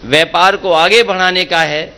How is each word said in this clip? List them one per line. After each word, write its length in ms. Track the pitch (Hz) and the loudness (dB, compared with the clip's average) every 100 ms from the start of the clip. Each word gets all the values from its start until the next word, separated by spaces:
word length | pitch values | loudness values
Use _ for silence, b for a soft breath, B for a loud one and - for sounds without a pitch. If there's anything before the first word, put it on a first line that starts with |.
| 113 | 0
व्यापार 500 | 147 160 170 185 196 | 0 0 2 2 0
को 140 | 190 | 0
आगे 300 | 160 175 220 | 2 4 2
बढ़ाने 400 | 233 185 185 180 175 | 0 0 -2 -2 -2
का 160 | 165 | -2
है 320 | 156 151 165 | -2 -4 -8